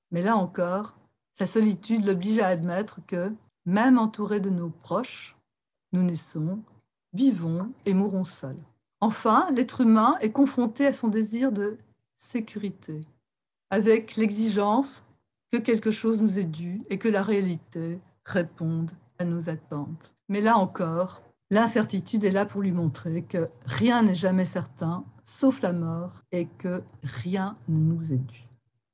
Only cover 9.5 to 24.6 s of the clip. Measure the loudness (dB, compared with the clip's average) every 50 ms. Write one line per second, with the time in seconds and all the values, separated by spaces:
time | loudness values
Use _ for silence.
9.5 | 2 0 0 -2 0 2 4 6 6 6 6 4 2 2 0 -2 2 2 2 2
10.5 | 2 0 0 0 0 2 2 2 2 0 -2 0 0 0 0 -2 -2 0 0 0
11.5 | 0 0 -2 -4 -6 -8 -16 _ _ _ _ _ _ -20 -14 -8 -6 -6 -6 -6
12.5 | -8 -8 -8 -8 -8 -10 -12 -12 -12 -12 -12 -14 _ _ _ _ _ _ _ _
13.5 | _ _ _ -2 0 2 4 6 4 4 4 -2 -2 0 0 0 2 0 0 0
14.5 | 2 2 2 4 4 2 2 0 -4 -16 -20 _ _ _ _ _ _ _ _ -4
15.5 | -4 -2 0 2 0 2 2 -2 -2 0 0 0 2 2 2 2 2 0 -2 -4
16.5 | -4 -6 -8 -8 -8 -8 -8 -8 -6 -2 0 0 2 2 2 2 0 0 0 0
17.5 | -2 -4 -8 _ -10 -8 -8 -8 -8 -10 -12 _ _ _ -10 -4 -2 -2 -2 -2
18.5 | -4 -6 -4 -2 -2 -2 -4 -6 -8 -14 _ _ _ -6 -4 -2 -2 -4 -4 -6
19.5 | -8 -8 -8 -8 -8 -8 -8 -8 -10 -14 -16 -20 _ _ _ -4 -2 2 4 4
20.5 | 4 4 2 0 -2 -4 -4 -2 -2 -2 -2 -4 -6 -16 -20 _ _ _ _ 0
21.5 | 2 4 4 4 2 0 0 0 -2 -6 -4 -2 -2 0 2 2 2 2 0 -2
22.5 | -2 -2 -2 0 0 2 0 0 -2 -2 -6 -4 -4 -4 -6 -4 -4 -4 -4 -4
23.5 | -8 -12 -12 -8 -2 2 2 4 4 6 4 4 4 2 2 2 2 2 2 0
24.5 | -2 -6